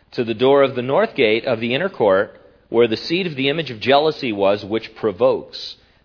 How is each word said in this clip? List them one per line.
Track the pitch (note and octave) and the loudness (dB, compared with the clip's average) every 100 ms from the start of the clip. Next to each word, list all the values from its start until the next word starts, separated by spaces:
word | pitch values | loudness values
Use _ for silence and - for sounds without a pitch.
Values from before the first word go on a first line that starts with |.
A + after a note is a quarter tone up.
| _ | _
to | - | -6
the | A2+ | -4
door | A2 B2+ C#3 | 0 4 4
of | C3+ A#2+ | 4 0
the | |
north | B2 D3+ G#3+ - | -2 0 0 2
gate | A2+ A2+ | 2 2
of | C3+ A2+ | -2 -4
the | A#2 | -2
inner | C3 F#3+ | -4 -4
court, | - A2 F#2+ A2 - - _ _ | 0 2 2 0 -8 -20 _ _
where | A#2 A#2+ | 2 2
the | G#3+ | 0
seat | - E3+ F3+ | -4 -4 -4
of | |
the | C3+ C3+ | -4 -2
image | D#3+ C3+ | -2 -6
of | A2 | -4
jealousy | G#2 C#3 D#3 D3+ C3 | 2 2 2 -2 -4
was, | G2+ G2 G2+ | 0 2 0
which | G2 A2 - | -2 -6 -6
provokes | - A2 F#2 B2+ G#2 - - - - _ _ | -6 -4 0 0 0 -6 -16 -18 -20 _ _